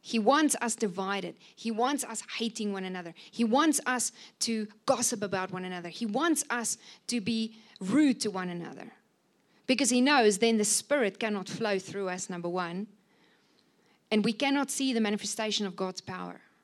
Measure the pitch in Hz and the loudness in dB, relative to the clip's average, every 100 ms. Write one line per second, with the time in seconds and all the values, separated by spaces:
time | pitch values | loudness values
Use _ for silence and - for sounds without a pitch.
0 | - 226 208 285 302 - 233 - 214 175 | -2 2 6 6 4 2 -2 -2 -2 -2
1 | 190 196 175 - - - 226 214 247 285 | -4 -4 -6 -12 -20 -8 -6 0 0 0
2 | - 226 - - 233 226 208 196 185 185 | -4 -10 -10 -6 -4 -2 -4 -4 -6 -8
3 | 170 - - - 233 254 311 - - 247 | -10 -14 -16 -2 2 6 4 2 0 -2
4 | - - - _ - 226 214 - - 240 | -2 -6 -20 _ -4 -2 -4 -8 0 2
5 | 247 220 196 190 185 185 185 180 170 - | 2 -2 -4 -4 -4 -6 -6 -8 -10 -6
6 | 226 220 339 302 - - 320 - - - | -4 0 2 2 0 -2 -2 -6 -10 -18
7 | - 240 190 220 220 - - - 185 254 | -6 -4 -2 -2 -2 -8 -20 -10 0 4
8 | 302 240 220 185 180 175 160 135 - - | 4 4 -2 -4 -6 -6 -8 -12 -16 -18
9 | _ _ _ _ _ _ - 254 254 247 | _ _ _ _ _ _ 0 2 4 4
10 | 262 285 220 185 226 226 208 - - 294 | 6 8 6 6 4 4 2 0 2 2
11 | 202 196 226 202 180 - 220 196 - 190 | 2 0 -4 -4 -6 -4 -2 -2 -4 -6
12 | 190 180 - 180 170 180 175 175 214 _ | -4 -6 -6 -6 -4 -4 -4 -6 -10 _
13 | _ _ _ _ _ _ _ _ _ _ | _ _ _ _ _ _ _ _ _ _
14 | _ 214 214 226 277 277 269 - 269 233 | _ 0 0 -2 0 0 -2 -2 -2 0
15 | 214 208 208 - 220 202 202 175 185 185 | 0 -2 -6 -6 -4 -2 -4 -4 -6 -6
16 | - 180 180 - _ _ | -12 -10 -10 -14 _ _